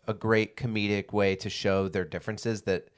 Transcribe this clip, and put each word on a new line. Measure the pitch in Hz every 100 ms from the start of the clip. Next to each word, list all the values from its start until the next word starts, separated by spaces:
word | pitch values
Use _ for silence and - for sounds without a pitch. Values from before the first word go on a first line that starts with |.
| -
a |
great | 104 110 110 107 -
comedic | 123 110 101 101 95
way | 104 98 95
to | 104
show | - 101 98 95
their | 95
differences, | 85 87 - 107 117 107
that | - 92 -